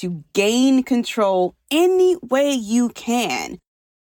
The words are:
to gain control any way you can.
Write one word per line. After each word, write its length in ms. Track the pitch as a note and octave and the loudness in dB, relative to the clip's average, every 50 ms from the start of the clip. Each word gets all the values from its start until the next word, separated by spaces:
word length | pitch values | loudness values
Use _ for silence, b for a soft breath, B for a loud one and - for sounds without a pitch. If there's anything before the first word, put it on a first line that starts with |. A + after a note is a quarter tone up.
to 240 | F#3+ F3+ F3 D3+ - _ | -10 -8 -8 -10 -12 _
gain 500 | - G3+ G3 G#3+ A#3 B3 C4 C4+ C4 C4 | -2 -2 0 2 2 2 2 4 2 2
control 720 | B3+ - C4 A#3+ A#3 - - A#3 G#3 G3 F#3+ F#3 F3+ F3 - _ _ - | 0 0 0 -2 -2 -2 -2 0 0 2 2 0 0 -2 -4 _ _ -4
any 460 | C#4 D#4+ F4+ F#4 F#4 F#4 F#4 F#4 F4 F4 | 0 2 2 2 4 4 4 2 2 0
way 300 | - A#3+ B3+ C4+ C#4+ C#4+ | -4 -2 0 0 2 0
you 360 | C#4 B3 G#3+ G3+ A3+ B3 A#3+ A3 | 0 -2 -2 0 0 0 0 0
can. 720 | - - - A#3 A#3+ B3 A3 D#3 B2+ G2+ D#2 - - - _ _ _ _ _ _ _ _ _ _ _ | -2 -6 -6 -4 -2 -2 -2 -2 -4 -6 -6 -8 -12 -16 _ _ _ _ _ _ _ _ _ _ _